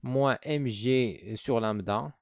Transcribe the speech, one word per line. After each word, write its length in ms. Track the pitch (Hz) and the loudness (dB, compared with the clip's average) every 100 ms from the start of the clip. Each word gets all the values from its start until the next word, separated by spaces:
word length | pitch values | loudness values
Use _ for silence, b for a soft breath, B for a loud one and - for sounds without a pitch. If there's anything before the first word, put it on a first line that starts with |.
moins 360 | 127 131 139 120 | -2 2 2 2
M 240 | - 147 135 | 0 -2 -2
G 680 | 104 117 131 120 85 92 110 | -2 2 2 2 -2 -10 -8
sur 240 | - 117 | 0 0
lambda 560 | 110 107 95 104 143 - | 2 -2 -2 -2 -4 -12